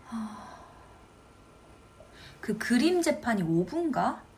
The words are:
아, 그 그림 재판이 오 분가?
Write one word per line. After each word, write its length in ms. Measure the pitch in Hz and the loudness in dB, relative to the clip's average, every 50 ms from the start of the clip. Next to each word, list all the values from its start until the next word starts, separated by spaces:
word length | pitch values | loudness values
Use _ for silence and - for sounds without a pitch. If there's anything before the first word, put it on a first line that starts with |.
| - - | -16 -10
아, 480 | 226 226 220 208 208 220 - - - - - - - - - - - - - - - - - - - - - - - - - - - - - - - - - - - - - - - - | -8 -8 -8 -8 -10 -14 -16 -16 -16 -18 -20 -20 -20 -20 -20 -20 -20 -20 -20 -20 -20 -20 -20 -20 -20 -20 -20 -20 -20 -20 -20 -20 -20 -20 -20 -20 -20 -20 -20 -20 -20 -20 -20 -20 -20 -14
그 160 | - - 202 - | -6 -4 -4 -4
그림 440 | - - 240 247 294 330 359 349 330 | 0 2 2 4 4 4 4 4 4
재판이 400 | 320 - - - 240 226 196 170 | 2 0 0 0 0 0 0 2
오 220 | 160 165 170 185 | 2 2 2 2
분가? 580 | - 285 330 349 320 247 170 185 247 - - - - - | 2 -2 -2 -2 0 0 2 0 0 0 -4 -12 -20 -20